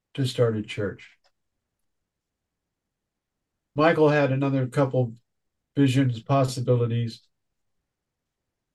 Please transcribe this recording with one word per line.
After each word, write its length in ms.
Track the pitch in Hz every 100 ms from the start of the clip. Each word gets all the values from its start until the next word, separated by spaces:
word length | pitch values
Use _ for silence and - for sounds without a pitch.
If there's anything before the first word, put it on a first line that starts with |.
| _
to 120 | - 127
start 300 | - 117 110
a 60 |
church. 480 | 104 - 101 - - _ _ _ _ _ _ _ _ _ _ _ _ _ _ _ _ _ _ _ _ _ _ _ _ _ _
Michael 340 | 139 156 156 151
had 240 | 147 139
another 340 | 135 139 135 127
couple 480 | 147 131 127 120 - _ _ _ _ _ -
visions, 460 | 139 127 131 113
possibilities. 960 | - 139 127 - 120 123 117 117 117 - _ _ _ _ _ _ _ _ _ _ _ _ _ _ _